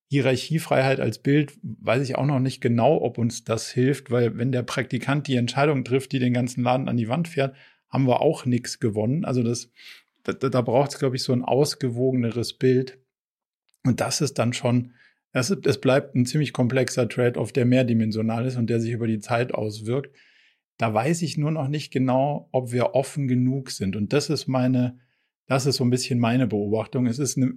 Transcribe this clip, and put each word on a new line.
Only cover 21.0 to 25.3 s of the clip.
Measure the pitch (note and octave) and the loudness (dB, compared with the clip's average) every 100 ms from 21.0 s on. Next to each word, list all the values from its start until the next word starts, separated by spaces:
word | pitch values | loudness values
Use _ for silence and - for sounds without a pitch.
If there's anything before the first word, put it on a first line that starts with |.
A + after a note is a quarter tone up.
| C3 E3+ | 0 0
ich | E3 - | -2 -2
nur | D3 | -2
noch | D#3 C#3 | -2 -2
nicht | D3 - | -4 -4
genau, | C#3 C3 B2+ C#3+ D3 - | -2 2 2 0 -2 -4
ob | C3 A#2+ | -4 -2
wir | B2 A#2 | 0 0
offen | C3 C#3 D3 C3+ | 0 -2 -2 0
genug | B2 B2+ C3+ C3+ | 2 2 0 -6
sind. | - F#2+ | -6 -4
Und | G2 G2+ | -2 0
das | C#3 C#3+ | 0 0
ist | C#3+ - | -2 -2
meine, | C3 B2+ B2+ B2 B2 _ _ _ | 0 2 2 0 -4 _ _ _